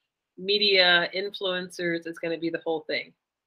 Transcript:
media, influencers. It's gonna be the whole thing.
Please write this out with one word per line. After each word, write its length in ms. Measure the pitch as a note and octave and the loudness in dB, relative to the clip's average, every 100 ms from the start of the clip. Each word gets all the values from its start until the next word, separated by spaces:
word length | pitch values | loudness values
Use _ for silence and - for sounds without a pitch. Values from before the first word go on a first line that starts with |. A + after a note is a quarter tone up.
| _ _ _ - | _ _ _ -10
media, 720 | F#3+ G#3 G#3 F#3+ F3+ F3 E3+ | -2 0 4 6 6 4 2
influencers. 920 | F#3 G3+ - F#3+ F3+ F3+ - F3 E3+ E3 | -4 -6 -6 -4 -4 -6 -4 -2 -2 -6
It's 140 | E3 | -8
gonna 180 | E3 D#3+ | -6 -4
be 100 | E3 | -4
the 120 | E3 | -4
whole 200 | E3 D#3 - | -4 -4 -4
thing. 260 | - - _ _ _ | -6 -6 _ _ _